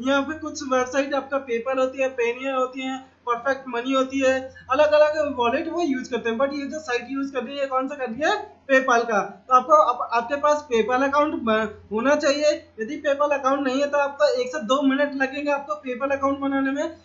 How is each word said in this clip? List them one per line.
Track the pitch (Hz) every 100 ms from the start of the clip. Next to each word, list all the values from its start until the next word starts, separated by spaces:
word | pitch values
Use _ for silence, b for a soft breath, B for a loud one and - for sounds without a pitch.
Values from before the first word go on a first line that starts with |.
यहाँ | 262 277
पे | 269 311
कुछ | 302 285
website | 277 254 254 277 277
आपका | 277 269 277 269
PayPal | 233 262 262
होती | 262 262
है, | 262 262
Payoneer | 233 240 269 262
होती | 254 262
है, | 262 262
perfect | - _ - 233 277 269 262
money | 240 254
होती | 269 262 277
है, | 262 262 262 B B
अलग-अलग | 262 302 294 302 311 294 247
wallet | 240 269 330
वो | 349
यूज़ | 330 254 220
करते | 240 226
हैं। | 226
But | 277
ये | 294 277
जो | 311
साइट | 254 240 233
यूज़ | 269 277
कर | 262
रही | 226
है, | 285
ये | 277
कौन | 262 262
सा |
कर | 285 247
रही | 226 320
है? | 415 415 - -
PayPal | 262 262 233
का। | 233 208 - - -
तो |
आपको, | 254 254
आप, | 311 240 247 -
आपके | 233 233
पास | 285 294 294 -
PayPal | 233 220 254
अकाउंट | 277 285 302
ब-, | - 226 220 214 - -
होना | 214 262 294
चाहिए। | 302 294 302 330 - -
यदि | 220 294 302
PayPal | 277 294
अकाउंट | 277 262 285
नहीं | 269 262
है, | 285
तो | 285
आपको | 277 285 294 247
एक | -
से | 302
दो | 208 269
मिनट | 269 277 285
लगेंगे | 277 262 285 294
आपको | 277 -
PayPal | 294 254 247 277 277
अकाउंट | 269 277
बनाने | 277 277 269
में। | 277 330 -